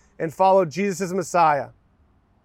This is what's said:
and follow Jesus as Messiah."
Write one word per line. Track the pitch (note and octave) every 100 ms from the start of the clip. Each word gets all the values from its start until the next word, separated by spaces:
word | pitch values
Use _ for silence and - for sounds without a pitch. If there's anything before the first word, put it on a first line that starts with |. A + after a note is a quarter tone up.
| _ _
and | D#3+
follow | - F#3+ F#3+
Jesus | F3 C#3+ G3+ E3
as | F#3
Messiah." | F#3+ D#3+ E3+ D#3+ C#3+ A#2+ _ _ _ _ _ _ _